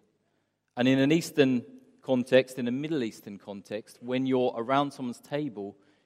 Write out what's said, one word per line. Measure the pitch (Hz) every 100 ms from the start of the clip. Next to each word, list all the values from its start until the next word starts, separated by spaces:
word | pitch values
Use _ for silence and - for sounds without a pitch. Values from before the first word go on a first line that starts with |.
| _ _ _ _ _ _ _ -
And | 127
in | 135
an | 139
Eastern | 165 - 156 131 123 - - _ _
context, | - 127 120 131 131 -
in | 120
a |
Middle | 127 156 156
Eastern | 113 - - 101
context, | - 101 - 107 - -
when | 120 127 131
you're | 127 127 117
around | 117 135 143
someone's | - 127 117
table, | - 147 147 104 101 - _ _